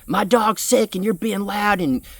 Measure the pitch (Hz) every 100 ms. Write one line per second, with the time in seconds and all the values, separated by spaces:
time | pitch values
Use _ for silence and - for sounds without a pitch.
0 | - - 190 233 220 208 - 269 220 190
1 | 196 190 220 196 202 202 208 202 165 127
2 | -